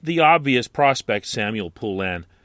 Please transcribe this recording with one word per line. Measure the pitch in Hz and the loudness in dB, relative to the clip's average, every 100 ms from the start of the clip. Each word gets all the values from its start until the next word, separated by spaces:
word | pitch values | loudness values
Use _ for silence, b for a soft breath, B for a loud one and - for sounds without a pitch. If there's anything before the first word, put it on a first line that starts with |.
the | 160 165 | -4 2
obvious | 156 165 139 123 - | 4 4 4 0 0
prospects | - 139 131 - 104 - | 0 2 0 -2 -4 -4
Samuel | 117 104 110 87 | -4 -4 -4 -8
Poulin | - 107 95 95 87 - _ | -8 -6 -4 -4 -6 -10 _